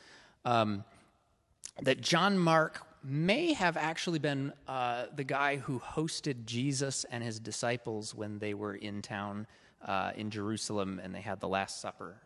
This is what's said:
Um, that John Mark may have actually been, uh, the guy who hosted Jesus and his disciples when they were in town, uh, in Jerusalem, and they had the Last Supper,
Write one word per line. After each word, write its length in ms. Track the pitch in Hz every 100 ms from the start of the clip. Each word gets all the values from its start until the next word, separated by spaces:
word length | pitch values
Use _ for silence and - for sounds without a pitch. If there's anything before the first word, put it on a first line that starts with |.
| - - - _
Um, 400 | 123 120 107 101 - - - _ _ _ _ _ - -
that 180 | 131 131
John 380 | - 170 190 196
Mark 480 | 165 160 156 - - -
may 500 | 139 139 170 233 339
have 240 | 294 180 160
actually 440 | 151 165 - 160
been, 320 | 147 139 139 - -
uh, 380 | 135 123 120 120
the 100 | 143
guy 320 | 135 139 143 139
who 240 | 131 127
hosted 640 | - - 160 - 156 127
Jesus 600 | 113 117 139 131 139 131 -
and 120 | 120
his 180 | 117 110
disciples 720 | 110 104 120 120 120 110 110
when 240 | 113 107 104
they 160 | 107
were 220 | 104 104 101
in 260 | 104 104
town, 440 | - 104 101 101 110 - - _
uh, 280 | - 98 95 92
in 140 | 107
Jerusalem, 680 | 107 101 110 - 104 95 92
and 120 | 92
they 60 | 92
had 200 | 101 95
the 80 | 92
Last 320 | 98 98 -
Supper, 360 | 104 - 92 101